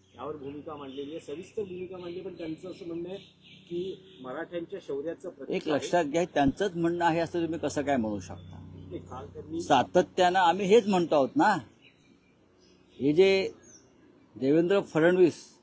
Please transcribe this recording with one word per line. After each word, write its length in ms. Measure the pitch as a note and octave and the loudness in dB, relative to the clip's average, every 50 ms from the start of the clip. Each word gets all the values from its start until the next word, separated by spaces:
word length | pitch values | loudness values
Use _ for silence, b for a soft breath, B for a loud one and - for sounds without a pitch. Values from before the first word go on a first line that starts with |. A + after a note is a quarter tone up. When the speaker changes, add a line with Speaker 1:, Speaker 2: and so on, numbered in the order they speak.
| _ _ _ | _ _ _
Speaker 1:
यावर 200 | A#2+ B2+ D3 D#3 | -12 -12 -10 -10
भूमिका 400 | D3+ C3 C#3 C#3+ D3 C#3 D#3+ D3+ | -10 -12 -12 -12 -12 -14 -14 -14
मांडलेली 360 | D3 C#3+ C3+ C3 C#3 C#3+ C#3+ | -14 -14 -14 -12 -12 -12 -10
आहे, 80 | D#3 E3 | -12 -14
सविस्तर 440 | D#3 - C#3+ E3 G3 - _ A3+ G#3 | -12 -12 -12 -12 -14 -12 _ -10 -8
भूमिका 340 | F#3 F3+ F3+ F#3 F3 F#3 | -8 -8 -12 -10 -12 -12
मांडली, 240 | F3+ F3+ F3 F3 F#3 | -14 -12 -12 -12 -10
पण 160 | F3+ F#3+ F3 | -12 -12 -12
त्यांचं 340 | E3 E3+ D#3+ D#3+ - F3+ F#3 | -10 -10 -10 -10 -10 -10 -14
असं 160 | E3 - F#3+ | -14 -12 -12
म्हणणं 220 | E3+ E3+ E3+ E3+ F3 | -10 -8 -8 -8 -8
आहे 80 | F#3+ G3 - - _ _ _ - - - - - | -10 -12 -14 -18 _ _ _ -20 -20 -20 -14 -10
की 400 | F3 F3 F#3 F#3+ F3 - - - - - | -8 -6 -6 -6 -10 -12 -16 -20 -20 -16
मराठ्यांच्या 580 | B2+ B2+ C3 - - D#3 F3+ F3 E3+ E3 G3 F#3+ - | -14 -12 -10 -10 -10 -8 -8 -10 -10 -8 -12 -14 -8
शौर्याचं 420 | - C#3+ C#3 C#3+ E3 E3 - - F3+ | -8 -8 -6 -6 -8 -8 -8 -12 -14
प्रतीक 260 | - - C3+ - D#3 | -14 -14 -8 -4 -4
Speaker 2:
एक 120 | F#3 - | -4 -2
Speaker 1:
आहे. 80 | D#3+ D3+ | 0 -2
Speaker 2:
लक्षात 300 | C3 - - - F3 E3 | -2 0 0 0 0 0
घ्या, 200 | C#3+ C#3+ E3 F3+ | 2 0 -2 -2
त्यांचंच 500 | E3+ - D3 C#3+ C#3 B2+ - G3 G3+ E3+ | 0 2 2 2 2 2 0 -4 -2 -2
म्हणणं 300 | E3+ E3 E3+ F3 F3 E3+ | 0 0 0 0 2 2
आहे 140 | E3+ D#3+ E3+ | 2 2 2
असं 220 | E3 D#3+ - F3 | -2 -2 -2 -4
तुम्ही 180 | E3+ D#3+ E3 D#3 | -2 -2 -4 -4
कसं 220 | - D3 - D3+ | -4 -4 -2 -2
काय 160 | C#3 C#3 C#3 | 0 0 0
म्हणू 220 | B2+ A2 A2 G#2 F#2 | 0 0 -2 -4 -6
शकता? 680 | F2+ - F#2+ - - - F#2 - - - - - - - | -10 -12 -16 -16 -16 -18 -18 -18 -18 -18 -18 -18 -16 -14
Speaker 1:
ते 60 | - | -14
काल 300 | - - - - C3 C#3 | -14 -14 -14 -14 -14 -14
त्यांनी 340 | - - - - D3+ D#3+ E3 | -16 -16 -18 -14 -10 -8 -8
Speaker 2:
सातत्यानं 760 | E3+ - D3+ B2+ A#2+ - - F3+ E3+ - - - F3+ F3+ F3+ F#3+ | 0 2 4 4 4 4 2 2 2 2 2 2 2 4 4 4
आम्ही 260 | F3+ E3 F3 F#3+ G#3 | 4 4 4 2 4
हेच 220 | F3+ G#3 A#3+ G3 | 6 6 6 6
म्हणतो 280 | G#3 G3 F3+ F3 D3+ E3+ | 6 2 2 2 4 4
आहोत 140 | D3 C3+ B2 - | 4 4 2 2
ना. 220 | C#3 E3+ G#3+ G3+ D#3 A#2+ - _ _ _ - _ _ _ _ _ _ _ _ _ _ _ _ _ _ _ _ _ _ _ _ _ - | 2 4 4 4 0 -4 -10 _ _ _ -20 _ _ _ _ _ _ _ _ _ _ _ _ _ _ _ _ _ _ _ _ _ -2
हे 140 | A#2+ C#3+ D3+ | 0 2 6
जे 380 | E3+ F#3+ F#3+ F#3+ F#3+ F#3+ - - - _ - - - _ _ _ _ _ _ _ _ _ _ _ | 6 6 6 6 2 0 -4 -8 -12 _ -20 -20 -20 _ _ _ _ _ _ _ _ _ _ _
देवेंद्र 460 | - C3 C3+ D3 E3 F3 F3 G3 G3+ | -2 0 2 4 4 4 4 2 2
फडणवीस 720 | - - - D#3+ D#3 F3 F3+ F#3 F3+ D#3 - - - - - _ | 0 0 0 4 4 4 6 6 6 6 4 -2 -16 -20 -20 _